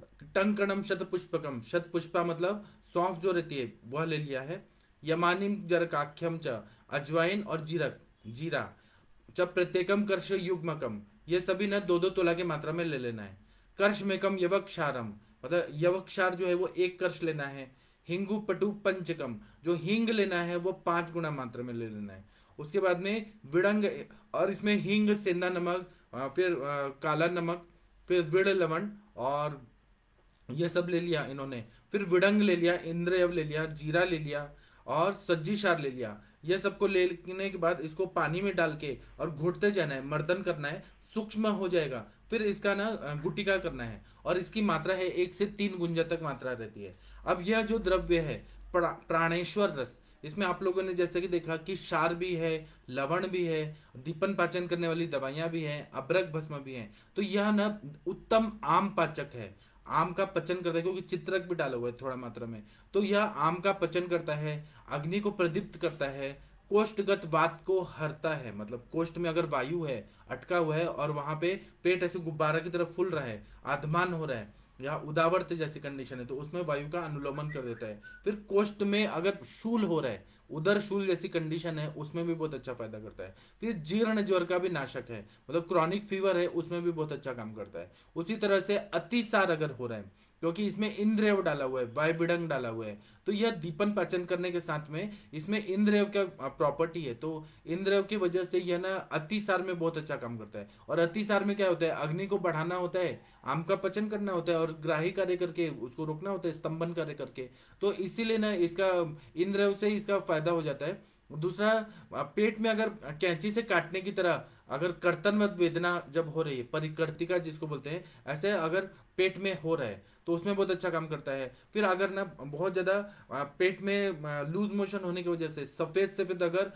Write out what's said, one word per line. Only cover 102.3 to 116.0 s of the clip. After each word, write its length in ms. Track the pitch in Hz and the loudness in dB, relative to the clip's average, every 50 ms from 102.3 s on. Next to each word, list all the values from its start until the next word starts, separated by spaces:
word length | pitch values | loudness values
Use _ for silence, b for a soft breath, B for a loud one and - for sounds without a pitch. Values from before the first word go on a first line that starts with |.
| 202 185 | 0 0
बढ़ाना 360 | 175 175 156 156 160 170 180 | 2 0 0 0 0 0 -2
होता 260 | 180 180 170 180 180 | -2 -2 0 0 0
है, 240 | 180 151 113 - B B B B B | 0 0 -2 -6 B B B B B
आम 180 | 120 139 160 | -2 -2 0
का 140 | 165 - 196 | 2 2 0
पचन 320 | 190 - 190 190 208 214 208 | 2 2 -2 -2 -2 -2 -2
करना 240 | 214 202 202 196 | -2 -2 -2 -2
होता 200 | 185 170 165 170 | -2 -2 0 2
है 60 | 170 160 | 2 2
और 140 | 165 160 | 2 0
ग्राही 380 | 160 160 151 165 156 151 160 185 | -2 -4 -2 0 0 2 0 0
कार्य 260 | 190 196 185 180 180 | 0 0 0 0 2
करके 320 | 180 180 175 160 170 170 156 | 0 0 -2 0 -2 -2 -2
उसको 360 | 135 120 113 127 - - 156 | -2 -6 -8 -10 -6 -6 -4
रोकना 260 | 151 156 156 185 196 | -4 -4 -4 -4 -4
होता 180 | 196 175 170 170 | -4 -2 -2 -4
है, 60 | 156 | -4
स्तंभन 380 | 156 - 160 160 165 170 170 | -4 -4 -4 -2 -2 -2 -2
कार्य 220 | 170 170 156 147 147 | -2 -4 -4 -4 -4
करके। 340 | 147 135 - - 135 127 123 B B B B B B | -8 -8 -8 -8 -10 -10 -10 B B B B B B
तो 120 | 190 202 | 0 0
इसीलिए 460 | 190 - 196 180 - 226 226 226 226 214 | 0 0 -4 -4 -2 -2 0 0 2 2
ना 140 | 214 214 | 2 2
इसका 680 | 208 175 175 165 170 190 196 190 180 175 170 151 151 B B B B | 2 2 0 0 2 2 2 2 4 2 0 -2 -4 B B B B
इंद्रयव 380 | 156 185 196 196 196 202 202 196 | -2 0 0 2 2 4 2 2
से 140 | 202 214 208 | 2 0 0
इसका 300 | 208 202 208 208 202 190 | 0 0 0 0 0 0
फायदा 320 | 190 - 165 156 151 170 | 2 0 0 0 2 2
हो 120 | 170 165 | 0 0
जाता 240 | 151 147 135 139 139 | 0 -2 -4 -4 -4
है। 180 | 165 202 202 B B B B B - | -6 -6 -6 B B B B B -14
दूसरा, 540 | 147 151 160 185 175 - 208 214 220 220 214 214 B B B B - | -8 -4 -4 -4 -2 2 2 4 4 2 0 -4 B B B B -6
अ, 80 | 123 | -6
पेट 380 | 147 151 - 214 208 233 214 214 | -6 -2 2 2 2 2 2 2
में 100 | 220 226 | 2 2
अगर 180 | 220 208 220 220 | 2 2 0 -2
कैंची 640 | 214 - - 139 151 151 185 180 170 156 190 214 | -2 -8 -12 -10 -4 0 0 0 0 0 0 -2
से 120 | 202 233 | 0 0
काटने 380 | 226 226 190 170 165 - 175 190 | 0 2 2 2 2 0 -6 -4
की 120 | 185 202 | -4 -2
तरह 320 | 196 196 180 175 156 - - B B B B - | 0 2 2 4 2 2 -2 B B B B -6
अगर 240 | 131 143 170 180 | -4 -2 -2 -2
कर्तनवत 640 | 170 - - 175 165 - - 208 202 208 208 196 175 175 | -2 2 2 2 2 4 2 2 4 4 2 2 4 2
वेदना 480 | 175 165 151 170 175 175 175 170 | 2 2 2 2 2 2 0 0